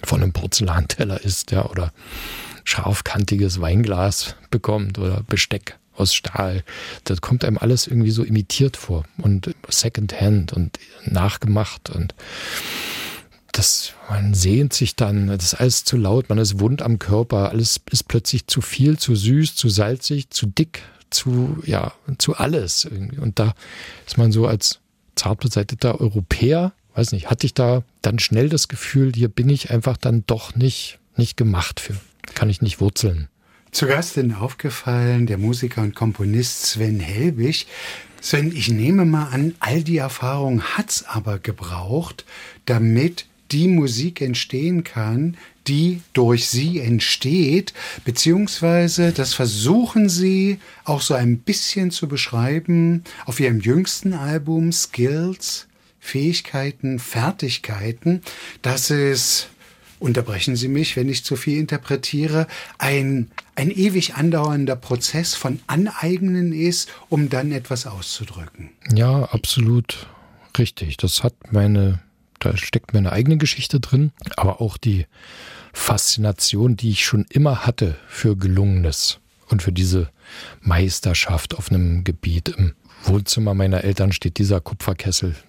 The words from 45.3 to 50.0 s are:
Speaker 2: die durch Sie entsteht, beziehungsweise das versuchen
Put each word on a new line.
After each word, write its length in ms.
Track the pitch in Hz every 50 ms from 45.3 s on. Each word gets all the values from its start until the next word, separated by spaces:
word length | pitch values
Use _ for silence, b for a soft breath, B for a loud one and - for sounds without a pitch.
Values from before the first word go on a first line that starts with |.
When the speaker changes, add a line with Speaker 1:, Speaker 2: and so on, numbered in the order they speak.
| 170 B B B B B - -
Speaker 2:
die 340 | 143 147 165 175 180 170 - _
durch 380 | - 131 123 117 120 117 - -
Sie 320 | - 123 143 170 180 160
entsteht, 920 | 123 117 120 110 - - - - - 131 160 190 165 135 151 190 202 - B B B B B B B
beziehungsweise 1120 | - 127 - - 160 170 196 208 190 - - 170 170 170 175 175 170 170 175 170 170 170
das 200 | 143 135 127 -
versuchen 760 | - 131 117 104 104 107 131 190 240 247 226 - 220